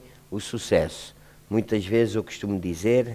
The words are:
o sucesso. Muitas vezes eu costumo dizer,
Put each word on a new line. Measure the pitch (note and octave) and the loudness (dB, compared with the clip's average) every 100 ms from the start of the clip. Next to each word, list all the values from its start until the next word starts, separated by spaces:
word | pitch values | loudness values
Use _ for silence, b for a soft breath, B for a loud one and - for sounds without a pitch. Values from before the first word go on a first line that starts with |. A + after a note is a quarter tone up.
| B B - | B B -10
o | G2+ | -8
sucesso. | - A#2+ - F2+ D#2 - - - b b - | -6 -8 2 2 2 -4 -16 -20 b b -2
Muitas | G#2+ G#2+ G#2+ F#2 | -2 2 -2 2
vezes | A#2 A2+ | 2 2
eu | G#2+ | 0
costumo | - - G#2 G2 | -6 -6 -4 -2
dizer, | F2+ E2 G#2 B2+ A#2+ | -2 -2 2 2 2